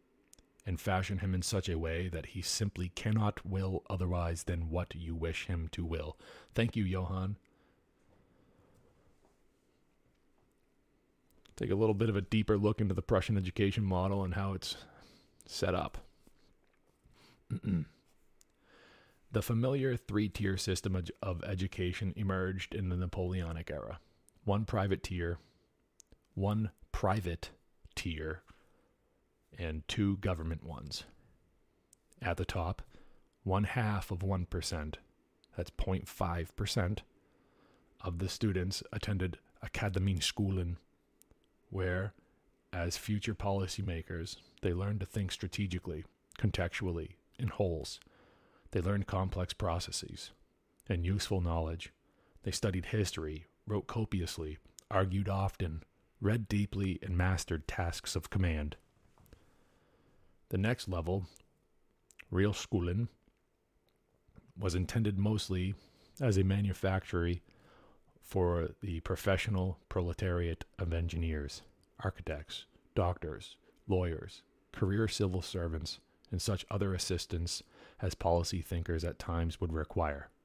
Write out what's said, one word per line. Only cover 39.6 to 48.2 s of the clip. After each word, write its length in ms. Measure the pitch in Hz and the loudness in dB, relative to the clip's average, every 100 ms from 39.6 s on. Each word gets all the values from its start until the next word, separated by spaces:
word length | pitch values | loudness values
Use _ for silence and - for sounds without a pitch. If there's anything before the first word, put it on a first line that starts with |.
Akademieschulen, 1120 | 107 - 104 92 98 95 - - 101 92 87 87 _ _ _ _ - _ _ _ - | -8 -2 0 2 2 4 2 2 2 2 0 -4 _ _ _ _ -20 _ _ _ -8
where, 440 | 95 92 90 101 - _ _ _ _ _ | -2 0 0 -2 -6 _ _ _ _ _
as 240 | 90 87 - | -4 -2 -2
future 380 | - 104 113 | -2 0 0
policymakers, 1040 | 101 101 98 92 - 95 82 - 85 82 - - - | -2 0 0 0 -2 -2 -2 -4 -6 -6 -10 -16 -4
they 100 | 95 | 0
learned 280 | 87 98 104 | 0 0 -2
to 60 | 92 | -2
think 260 | 107 92 | -2 -2
strategically, 720 | - 95 - 98 90 - 78 - _ _ - | -2 -4 -2 -2 -2 -4 -8 -10 _ _ 0
contextually, 800 | 104 90 87 - 92 85 80 - _ - | 0 2 -2 -2 -2 -2 -6 -12 _ -6
in 120 | 113 | -4
wholes. 500 | - 95 80 - - - - | 0 0 0 -6 -12 -18 -20